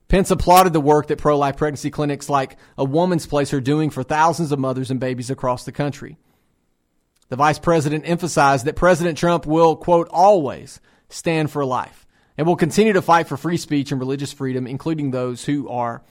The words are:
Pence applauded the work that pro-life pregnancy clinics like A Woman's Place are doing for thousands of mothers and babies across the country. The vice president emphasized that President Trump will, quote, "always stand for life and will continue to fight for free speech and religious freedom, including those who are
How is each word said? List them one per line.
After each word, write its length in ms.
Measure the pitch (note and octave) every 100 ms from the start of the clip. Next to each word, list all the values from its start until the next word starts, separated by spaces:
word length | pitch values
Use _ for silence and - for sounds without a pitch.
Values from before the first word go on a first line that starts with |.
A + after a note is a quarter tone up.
| -
Pence 240 | F3+ F#3+
applauded 420 | F3+ - F3+ F#3
the 80 | D#3+
work 280 | C#3 D3+ D3
that 100 | D3+
pro-life 400 | D3+ D3 C#3 C3
pregnancy 320 | D3+ C#3 D3+
clinics 400 | D3 D3 D3 -
like 260 | C#3+ C3 - _ -
A 60 |
Woman's 420 | C3+ D3 F3+ E3+ -
Place 260 | D3 C#3
are 80 | C#3+
doing 300 | B2 D3+ D#3
for 120 | C3
thousands 500 | B2 D3+ E3 D#3+ D#3+
of 60 | C#3
mothers 320 | C3 B2+ B2+
and 80 | C3
babies 300 | C3 B2+ A#2+
across 380 | C3+ B2+ B2+ -
the 60 |
country. 440 | B2+ C#3+ - - - _ _ _ _ _ _ _ _ _ _ -
The 80 | B2
vice 220 | D3+ D3
president 500 | - E3 D3 D3+ C#3
emphasized 560 | E3+ E3+ - C#3+ C#3
that 100 | C3
President 440 | C#3+ F3 E3+ F3 D3
Trump 260 | F3 F3
will, 320 | D3 D#3+ E3 D#3
quote, 320 | - E3+ E3
"always 680 | D#3+ F#3+ G3+ C3+ E2+ - - _ _ _
stand 400 | - E3+ D#3+ D3+
for 120 | D3
life 440 | C3+ B2 - - _ _ _ -
and 80 | D#3+
will 100 | F3
continue 380 | E3 - A3
to 80 | F#3
fight 260 | D#3+ E3+ D#3+
for 80 | C3+
free 220 | D#3+ E3+
speech 340 | - D3 C3+
and 80 | C#3
religious 320 | B2+ C#3+ C#3+
freedom, 340 | - C3+ B2+ B2
including 440 | C3+ E3 D#3+ C#3+
those 340 | B2+ B2+ B2
who 240 | - C#3+ A#2+
are 340 | A#2+ A#2+ A#2+ -